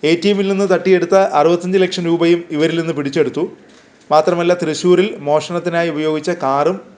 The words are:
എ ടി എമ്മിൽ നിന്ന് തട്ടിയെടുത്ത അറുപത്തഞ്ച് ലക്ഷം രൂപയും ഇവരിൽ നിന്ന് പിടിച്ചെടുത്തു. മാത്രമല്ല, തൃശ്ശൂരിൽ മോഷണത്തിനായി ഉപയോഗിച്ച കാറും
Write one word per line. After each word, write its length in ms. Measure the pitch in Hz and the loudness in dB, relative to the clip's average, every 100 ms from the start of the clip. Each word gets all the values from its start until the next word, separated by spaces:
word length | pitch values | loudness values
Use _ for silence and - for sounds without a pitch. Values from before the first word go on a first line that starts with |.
എ 100 | 151 165 | 2 2
ടി 80 | 196 | 2
എമ്മിൽ 160 | 202 196 | 0 0
നിന്ന് 160 | 196 196 | -2 0
തട്ടിയെടുത്ത 440 | 180 185 185 175 190 190 151 | 0 2 0 4 2 4 2
അറുപത്തഞ്ച് 400 | 151 170 180 190 | 2 2 0 0
ലക്ഷം 220 | 180 185 170 | 0 -2 -2
രൂപയും 320 | 170 170 175 170 151 | 0 2 2 0 -2
ഇവരിൽ 200 | 160 165 | 0 0
നിന്ന് 140 | 165 147 | -4 -4
പിടിച്ചെടുത്തു. 460 | 139 139 135 139 175 - - - _ _ _ | -4 0 0 -2 -6 -8 -20 -20 _ _ _
മാത്രമല്ല, 420 | 151 156 175 170 175 | 2 2 0 0 0
തൃശ്ശൂരിൽ 460 | 170 147 180 180 202 - 143 | -2 -2 2 2 2 -4 -2
മോഷണത്തിനായി 600 | 151 151 175 165 170 170 | -2 -2 -6 -4 -2 -2
ഉപയോഗിച്ച 360 | 151 156 151 151 175 | -2 -2 -2 -4 -4
കാറും 340 | 135 139 147 190 - | -2 0 0 -2 -10